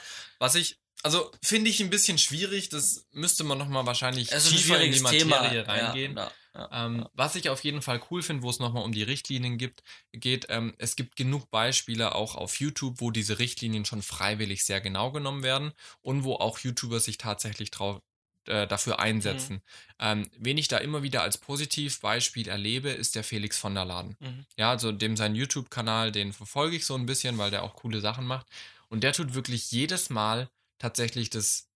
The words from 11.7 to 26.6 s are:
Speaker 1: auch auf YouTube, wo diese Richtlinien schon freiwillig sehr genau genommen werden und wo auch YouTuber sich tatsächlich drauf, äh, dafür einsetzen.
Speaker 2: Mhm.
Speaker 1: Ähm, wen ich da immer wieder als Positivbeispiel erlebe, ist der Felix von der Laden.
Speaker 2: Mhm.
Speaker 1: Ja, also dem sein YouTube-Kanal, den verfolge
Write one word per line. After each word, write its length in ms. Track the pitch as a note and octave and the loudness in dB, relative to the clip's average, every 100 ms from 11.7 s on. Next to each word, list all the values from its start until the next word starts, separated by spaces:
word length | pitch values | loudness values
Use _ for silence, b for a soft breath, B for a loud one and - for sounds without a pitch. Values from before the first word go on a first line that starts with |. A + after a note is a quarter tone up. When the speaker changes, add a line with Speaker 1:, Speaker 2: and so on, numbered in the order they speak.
| B2+ - A2+ A2 F#2+ | 2 0 -2 0 0
Speaker 1:
auch 180 | G#2+ - | -2 -4
auf 240 | - - | -4 -2
YouTube, 400 | D3 D3 C3+ B2 | -2 -2 -4 -2
wo 120 | A#2+ | 0
diese 260 | A2+ G#2+ G#2+ | 0 0 0
Richtlinien 480 | B2 - A#2 G#2+ G2+ | 0 -2 -2 -2 -2
schon 160 | G#2+ | -4
freiwillig 640 | - - F#2+ G#2+ G#2 G2 - | -4 0 0 0 -2 0 0
sehr 160 | G2 | 0
genau 300 | G2 F#2+ B2 | -2 -2 -2
genommen 320 | D3 C#3+ C#3 | -2 -4 -2
werden 300 | C3 C3+ D3 - B B | 0 0 -2 -8 B B
und 220 | - C#3 | -2 0
wo 100 | C3 A#2+ | 0 0
auch 220 | A2 - | 0 -2
YouTuber 400 | B2+ A#2+ A#2+ A#2 | -4 -4 -2 0
sich 180 | - G#2+ | 0 -2
tatsächlich 500 | A2+ G2+ A2 G2+ G#2 | -4 -4 -4 -6 -8
drauf, 320 | - G2+ G2 _ _ _ _ - | -4 -4 -4 _ _ _ _ -2
äh, 200 | G#2+ G2+ | 0 0
dafür 340 | G2+ - - | 0 0 2
einsetzen. 560 | G#2+ A2 G2+ F#2+ - G2 | 2 2 0 -2 -4 -6
Speaker 2:
Mhm. 60 | B B B B | B B B B
Speaker 1:
Ähm, 320 | G#2+ G#2 G2+ - | 0 0 -2 -4
wen 200 | A#2 D3 | -2 0
ich 120 | D3+ | 0
da 80 | A#2+ | 0
immer 260 | D3 D3+ | 0 -4
wieder 180 | C#3 B2 | -2 0
als 140 | F2+ - | 0 -2
Positivbeispiel 1120 | - D3 D3+ - C#3+ - G#2 A2+ A#2 A#2 G#2+ | -4 -4 -2 -2 -2 -2 0 0 0 -2 -6
erlebe, 420 | G2+ G#2 B2 C#3 | -4 -2 -2 -2
ist 260 | A#2+ A2 A2+ | -2 -2 -2
der 100 | G#2 | -2
Felix 320 | A2 G#2 - | -4 -2 -2
von 160 | G2+ G2 | -2 -2
der 80 | F#2 | -2
Laden. 300 | F2+ F#2 G2+ | -6 -8 -10
Speaker 2:
Mhm. 240 | C3 B2+ C#3 - | -12 -12 -12 0
Speaker 1:
Ja, 140 | A2 | 2
also 220 | B2 A2+ | 2 0
dem 240 | G2+ A2 A2 | 0 0 2
sein 180 | G#2+ A2 | 0 0
YouTube-Kanal, 800 | C3+ C#3+ B2 - A2 A2 A2 | -2 -2 -4 -6 -2 0 0
den 180 | G#2 G2+ | 0 -4
verfolge 460 | G#2 G#2 C#3 | -6 -6 -2